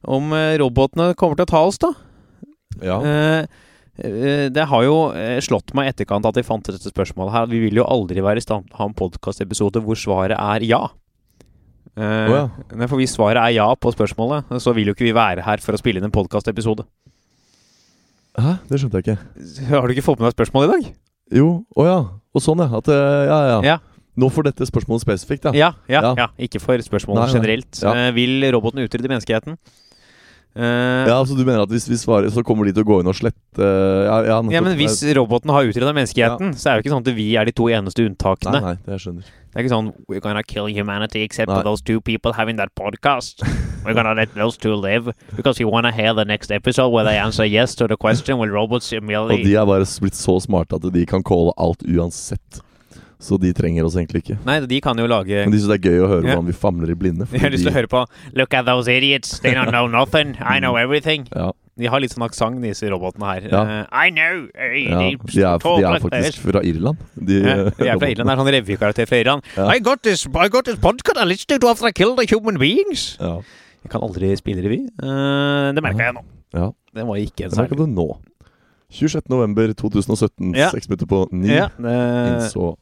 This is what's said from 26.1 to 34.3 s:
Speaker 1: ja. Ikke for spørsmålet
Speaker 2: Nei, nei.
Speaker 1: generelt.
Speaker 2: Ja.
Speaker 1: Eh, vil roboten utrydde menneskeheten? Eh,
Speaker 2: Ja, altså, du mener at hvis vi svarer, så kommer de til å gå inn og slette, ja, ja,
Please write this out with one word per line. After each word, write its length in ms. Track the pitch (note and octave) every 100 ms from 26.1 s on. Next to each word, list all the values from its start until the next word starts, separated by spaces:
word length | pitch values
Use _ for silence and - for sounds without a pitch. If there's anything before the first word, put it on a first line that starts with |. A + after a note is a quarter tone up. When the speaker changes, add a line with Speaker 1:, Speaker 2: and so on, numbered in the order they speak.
| B2
Speaker 1:
ja. 100 | A#2+ -
Ikke 220 | B2 G2+
for 160 | - B2
spørsmålet 360 | A2 G2+ -
Speaker 2:
Nei, 120 | G#2 A#2+
nei. 60 | B2+
Speaker 1:
generelt. 420 | A2 A#2 - -
Speaker 2:
Ja. 100 | G2+
Speaker 1:
Eh, 160 | A#2 B2
vil 280 | A#2+ B2 C3 C3+
roboten 280 | B2 A2 C3 A2+
utrydde 220 | A#2+ B2+
menneskeheten? 500 | B2+ - A2 D3+ E3 _ _ _ _ _ _ _ _ _
Eh, 520 | - A#2+ A#2+ B2 B2+ C3
Speaker 2:
Ja, 60 | B2
altså, 160 | C3
du 100 | C3+ B2+
mener 160 | A#2
at 80 | G2+
hvis 140 | A2+ -
vi 80 | A#2
svarer, 320 | - G#2+ G2+
så 140 | A2
kommer 220 | A#2 A2 G2+
de 60 | G2
til 80 |
å 20 | G#2+
gå 120 | G2+
inn 80 | F2+
og 60 | F#2+
slette, 400 | A2 - _ -
ja, 640 | G2 F#2+ F#2+ F#2+ G2+ A2
ja, 200 | A2